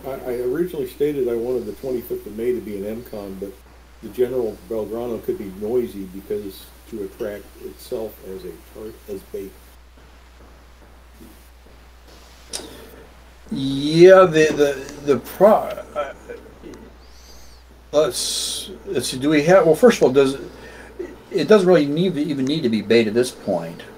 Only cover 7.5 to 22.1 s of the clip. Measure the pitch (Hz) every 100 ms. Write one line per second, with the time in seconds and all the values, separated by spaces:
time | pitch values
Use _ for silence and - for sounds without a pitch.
7.5 | - 110 95 - 123 110 - 95 95 90
8.5 | 82 - - 110 110 - 98 - 104 98
9.5 | - - - - - - - - - -
10.5 | - - - - - - - - - -
11.5 | - - - - - - - - - -
12.5 | - - - - - - - - - -
13.5 | 143 135 135 147 160 180 190 175 156 156
14.5 | 143 143 135 - 143 143 131 - - 196
15.5 | 180 160 - - 151 139 - - - -
16.5 | - - - - - - - - - -
17.5 | - - - - 147 156 - - - -
18.5 | - - - - 135 - 127 139 151 151
19.5 | 190 165 156 247 - 143 131 135 139 -
20.5 | - - - - - - - - 190 147
21.5 | 214 180 170 143 151 185